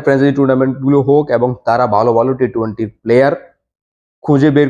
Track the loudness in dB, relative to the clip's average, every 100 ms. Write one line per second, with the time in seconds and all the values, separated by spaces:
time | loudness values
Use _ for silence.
0 | 2 0 0 0 0 0 -2 -2 0 0
1 | 2 0 0 -2 -2 -4 -4 -2 0 0
2 | 0 0 0 -2 -4 -4 -6 -6 -10 _
3 | 0 2 2 -2 -12 _ _ _ _ _
4 | _ _ -2 2 4 2